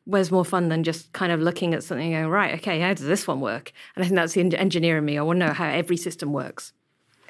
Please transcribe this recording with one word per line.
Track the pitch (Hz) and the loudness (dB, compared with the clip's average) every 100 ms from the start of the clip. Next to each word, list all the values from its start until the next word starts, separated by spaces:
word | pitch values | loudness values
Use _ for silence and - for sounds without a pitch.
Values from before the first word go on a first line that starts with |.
where's | - 196 175 | 0 2 4
more | 185 | 4
fun | 175 185 170 | 4 2 2
than | 160 | 2
just | 160 165 - | 0 -2 -8
kind | - 180 | -4 0
of | 170 | 2
looking | 160 175 175 | 0 0 0
at | 160 | -2
something | - 139 165 | -4 -4 -2
and | 160 | -2
going, | 160 | 0
"Right, | 190 190 160 | 0 0 -2
okay, | - 160 | -4 0
how | 180 | 0
does | 180 139 | 0 0
this | 202 - | 0 0
one | 135 | -2
work?" | 123 117 - - - | -4 -6 -10 -20 -12
And | - | -4
I | 180 | 2
think | 185 | 2
that's | 165 | 2
the | 190 | 2
en-, | 180 | 2
engineer | 160 190 170 165 160 | 2 2 2 2 2
in | 151 | 0
me. | 147 | 0
I | |
wanna | 156 175 165 | 0 2 2
know | |
how | 147 160 | 0 -2
every | 147 170 175 | -2 0 -2
system | 175 165 147 | -2 -6 -4
works. | 139 127 - - _ _ _ _ _ | -4 -6 -12 -18 _ _ _ _ _